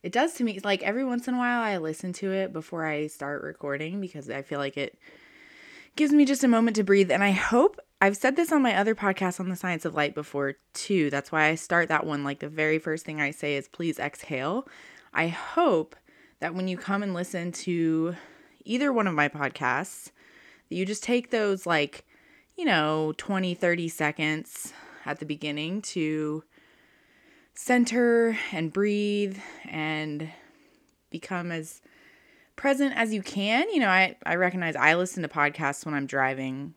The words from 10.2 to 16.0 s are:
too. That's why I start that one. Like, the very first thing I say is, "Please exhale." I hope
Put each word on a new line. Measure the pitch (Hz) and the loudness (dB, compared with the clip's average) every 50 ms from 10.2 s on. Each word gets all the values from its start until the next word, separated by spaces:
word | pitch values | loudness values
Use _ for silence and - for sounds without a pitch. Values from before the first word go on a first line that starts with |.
| 147 - - 143 139 139 139 _ _ _ _ | -10 -6 -4 -2 -2 -2 -4 _ _ _ _
too. | - - - 202 185 151 143 | -12 -4 0 2 2 2 2
That's | 139 139 - - | 0 -2 -4 -2
why | - 156 151 | 0 2 4
I | 151 160 | 4 2
start | 160 - - 175 170 165 | 0 -2 0 0 0 2
that | - 160 151 - | 2 0 0 0
one. | 156 147 143 143 | -2 -4 -4 -4
Like, | 139 143 143 | -4 -6 -6
the | - 147 | -10 -10
very | 156 160 156 156 156 160 | -4 -2 0 2 2 0
first | 156 170 156 160 - | 0 -4 -6 -6 -8
thing | - 156 151 | -10 -6 -4
I | 147 139 | -4 -4
say | 151 - - 147 147 | -4 -6 -4 -4 -4
is, | 139 135 - | -4 -6 -8
"Please | - - 170 170 151 | -10 -6 -4 -4 -4
exhale." | - - 147 - - - - 151 127 131 151 185 240 269 - - - - - - - - _ - | -4 -6 -8 -8 -10 -10 -8 -6 -4 -4 -2 -4 -4 -6 -8 -16 -20 -20 -20 -20 -20 -20 _ -4
I | - 165 170 | -4 -2 -2
hope | 170 - - - - 330 349 320 208 160 156 - - _ | -4 -6 -10 -4 0 2 4 4 4 2 0 -2 -10 _